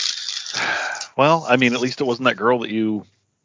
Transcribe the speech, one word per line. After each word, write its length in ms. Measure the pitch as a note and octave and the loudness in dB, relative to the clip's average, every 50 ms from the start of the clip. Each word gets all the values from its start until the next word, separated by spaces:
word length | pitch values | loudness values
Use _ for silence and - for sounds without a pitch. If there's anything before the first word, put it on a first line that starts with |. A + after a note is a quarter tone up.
| - - - - - - - - - - - | -4 -4 -4 -6 -8 -8 -10 -10 -8 -8 -6
<sighs> 600 | - - - - - - - - - - - - | -4 -4 -2 -4 -4 -4 -6 -8 -8 -12 -8 0
Well, 300 | - C3+ D3+ E3 E3 - - | 2 4 4 4 2 2 2
I 80 | B2 | 4
mean, 180 | B2+ C3 A#2+ A#2+ | 4 4 4 2
at 60 | A#2 | 2
least 200 | A#2+ C3 B2+ - | -2 -2 -2 -2
it 40 | D3 | 0
wasn't 200 | B2+ A#2+ A#2 C3 | 0 0 2 2
that 100 | B2 A2 | 0 0
girl 240 | G2 G#2 A#2 B2+ A#2+ | 2 2 2 2 2
that 100 | A2+ G#2+ | 0 -2
you 340 | G#2+ A2 A2 A2 G#2+ G#2 F#2+ _ _ _ _ _ _ _ _ | -2 0 0 0 0 -2 -6 _ _ _ _ _ _ _ _